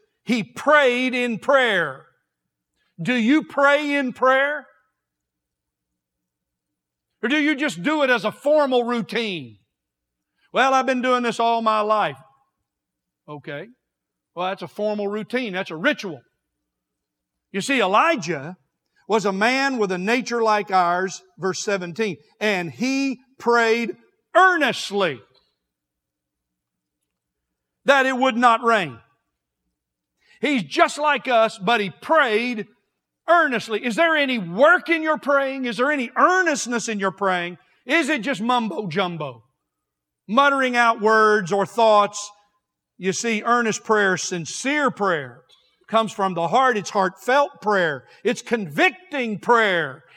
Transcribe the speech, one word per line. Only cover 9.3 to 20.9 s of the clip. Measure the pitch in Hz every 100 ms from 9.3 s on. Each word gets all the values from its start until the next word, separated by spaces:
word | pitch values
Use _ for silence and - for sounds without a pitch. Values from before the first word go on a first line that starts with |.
| 175 123 104 _ _ _ _ _ _ _ _ _
"Well, | 190 262
I've | 262 254
been | 254
doing | 247 247
this | 240 220
all | 233 233
my | 226 214
life." | 214 214 180 135 - _ _ _ _ _ _ _ _ _ -
Okay. | 151 160 143 208 254 _ _ _ _ _
Well, | - 180
that's | 190
a | 175
formal | - 208 208 202
routine. | 208 208 247 247
That's | 180 196
a | 160
ritual. | 220 294 202 139 _ _ _ _ _ _ _ _ _ _ _ _ _
You | 196
see, | 190 269
Elijah | 190 208 311 320 156 156 139 190 _ _ _ _ _
was | 214
a | 202
man | 190 220 262 277 254
with | 202
a | 185
nature | 190 247 254 240
like | 226 208 202
ours, | 190 175